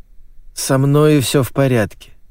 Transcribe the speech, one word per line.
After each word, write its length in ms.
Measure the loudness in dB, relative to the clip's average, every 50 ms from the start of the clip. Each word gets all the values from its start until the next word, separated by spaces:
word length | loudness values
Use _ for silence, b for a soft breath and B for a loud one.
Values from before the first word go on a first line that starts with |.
| -20 -20 -20 -20 -20 -20 -20 -20 -20 -18 -14
«Со 240 | -12 -4 -2 0 0
мной 440 | 2 2 2 4 4 4 4 2
все 200 | 0 0 0 0
в 120 | -2 -2 -2
порядке», 600 | -2 0 0 0 0 -2 -2 -6 -12 -20 -20 -20 -20 -20 -20